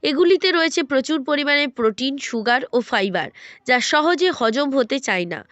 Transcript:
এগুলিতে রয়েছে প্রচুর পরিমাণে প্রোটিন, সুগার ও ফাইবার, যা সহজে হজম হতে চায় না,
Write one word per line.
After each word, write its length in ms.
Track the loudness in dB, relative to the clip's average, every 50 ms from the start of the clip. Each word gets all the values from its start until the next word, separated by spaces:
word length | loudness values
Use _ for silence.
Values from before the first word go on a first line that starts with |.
এগুলিতে 500 | 0 0 2 4 4 4 4 4 4 2
রয়েছে 320 | 2 2 0 0 0 -2 -2
প্রচুর 400 | 0 0 -2 0 0 -2 -4 -2
পরিমাণে 440 | -2 -2 -2 0 0 2 0 0 -2
প্রোটিন, 500 | -2 0 -2 -2 0 0 -4 -4 -4 -6
সুগার 440 | -8 -6 -6 -4 0 0 0 0 0 0 -2
ও 80 | -2
ফাইবার, 480 | -2 0 -2 -2 -2 0 -2 -4 -6 -6 -10 -18 -20 -20 -20 -16 _ 0
যা 120 | 2 2
সহজে 520 | 2 2 2 2 2 2 2 2 2 0
হজম 460 | 0 2 0 0 0 0 -2 0 0 0
হতে 220 | 0 0 -2 -4
চায় 260 | -2 -2 -2 -2 -2
না, 220 | -4 -6 -10 -12 _